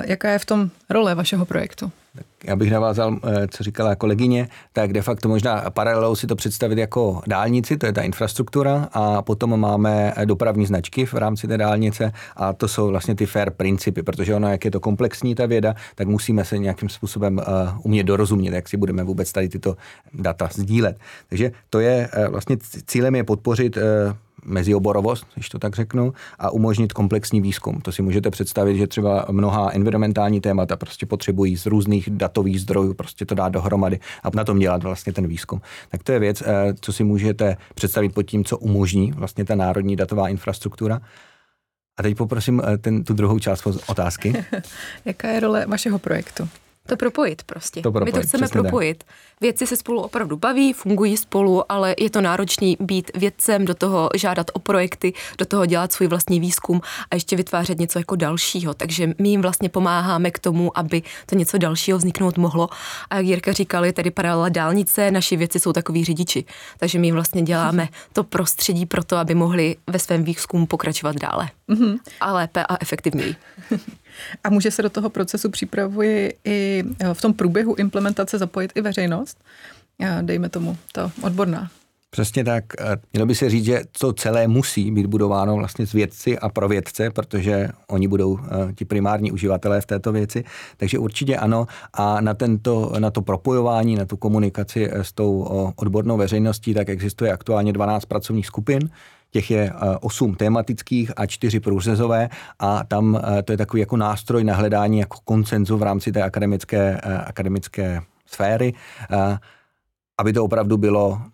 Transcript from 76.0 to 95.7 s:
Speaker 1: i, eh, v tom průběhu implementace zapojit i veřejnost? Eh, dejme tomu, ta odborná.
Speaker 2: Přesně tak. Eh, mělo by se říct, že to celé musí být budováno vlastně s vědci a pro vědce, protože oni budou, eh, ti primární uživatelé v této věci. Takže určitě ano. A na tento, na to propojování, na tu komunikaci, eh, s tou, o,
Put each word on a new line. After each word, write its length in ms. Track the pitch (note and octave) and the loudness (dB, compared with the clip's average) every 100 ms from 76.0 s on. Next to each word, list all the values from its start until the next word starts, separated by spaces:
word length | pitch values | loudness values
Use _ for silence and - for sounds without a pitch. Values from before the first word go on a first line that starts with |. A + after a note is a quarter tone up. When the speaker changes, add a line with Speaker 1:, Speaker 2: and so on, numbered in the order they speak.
| G#3+ G#3+ G3+ - | 2 2 0 -4
Speaker 1:
i, 400 | - G#3 G3 G3 F#3 - | -4 -2 0 -2 -2 -2
eh, 140 | F#3 | -2
v 60 | F3 | 0
tom 140 | A3+ | 0
průběhu 400 | A3 F3+ F#3 A3+ | 2 2 2 0
implementace 640 | G#3 G3+ G3+ G3+ G3+ G3 G#3+ | 0 0 0 -2 -2 -2 -2
zapojit 340 | F3+ G3 F#3 | -2 -4 -4
i 60 | - | -2
veřejnost? 580 | G#3 G3 F3+ E3+ C#4+ - _ - - - _ - | -2 -2 -2 -2 -6 -12 _ -20 -20 -20 _ -8
Eh, 180 | F#3+ F3 | -4 -2
dejme 260 | E3+ F3 F3 | -2 -2 -2
tomu, 280 | F3 E3+ E3+ - | -4 -4 -6 -10
ta 180 | F3+ F3+ - | -8 -6 -4
odborná. 480 | G3 F3+ F#3+ E3 F#3 - _ _ _ | -4 0 0 -2 -6 -14 _ _ _
Speaker 2:
Přesně 340 | - G#2 C3+ | -2 -2 0
tak. 200 | A#2+ A#2 G#2+ - | 0 0 -2 -8
Eh, 180 | G#2+ G2+ - | -4 -4 -4
mělo 140 | G#2+ A2 | 0 2
by 80 | |
se 160 | A#2 C3 | 2 2
říct, 140 | A2 | 2
že 180 | G#2+ B2 - - | 2 0 -2 -2
to 140 | C3+ | -2
celé 360 | G#2 A2+ A#2 A2+ | 0 0 2 4
musí 420 | A#2+ C3+ - G2+ | 4 2 0 0
být 160 | G#2+ G2+ | 2 2
budováno 500 | G#2 G2+ G2 G2+ G#2 | 2 2 2 2 0
vlastně 300 | G2+ - G#2+ | -2 -4 -2
s 60 | |
vědci 460 | G#2+ G2+ - - A#2+ | 0 0 0 -2 -2
a 100 | A2 | -2
pro 200 | A2 G2 | 0 2
vědce, 420 | G2+ - - A2+ | 0 -2 -4 -2
protože 580 | A2+ - G#2 F#2+ G2+ G2 - - | -2 -4 -2 0 0 0 -6 -4
oni 200 | G2 G2 | 0 2
budou, 300 | G2 F#2+ F#2+ | 2 2 -2
eh, 340 | C3+ F#2+ F#2+ | -4 -4 -4
ti 120 | F#2+ | -6
primární 480 | - G#2 G2 G#2+ G#2 | -4 0 0 0 -2
uživatelé 480 | G2 G2+ F#2+ G#2 G2+ | -2 0 0 0 0
v 60 | - | 0
této 260 | G2+ A2+ | -4 -2
věci. 320 | G#2+ G#2 A#2+ A#2+ - - - | -2 -2 -4 -8 -12 -20 -6
Takže 220 | G2+ B2+ | -4 -2
určitě 380 | A2+ - C3+ C3 | -2 -2 -2 0
ano. 300 | A2 A2+ A#2 - - | 2 2 0 -8 -12
A 280 | - G#2 G#2 | -2 0 2
na 140 | G#2+ | 0
tento, 580 | G#2+ A#2+ A2 A#2 A2+ A2 A2 | 0 0 0 2 0 0 0
na 120 | G#2+ | 0
to 120 | G#2+ | 0
propojování, 760 | G2 F#2+ C3+ B2+ A#2+ A#2 A2+ A2 | -2 -2 2 2 2 2 2 2
na 80 | |
tu 120 | G2 G2+ | -2 -2
komunikaci, 760 | A2 G#2+ G#2 G2+ G2+ A#2 G#2+ | 0 2 2 0 -4 -2 -2
eh, 120 | G2+ | -2
s 80 | F#2 | -6
tou, 300 | - G#2 G2 | 0 2 2
o, 300 | - G2 F#2+ | 0 -2 -2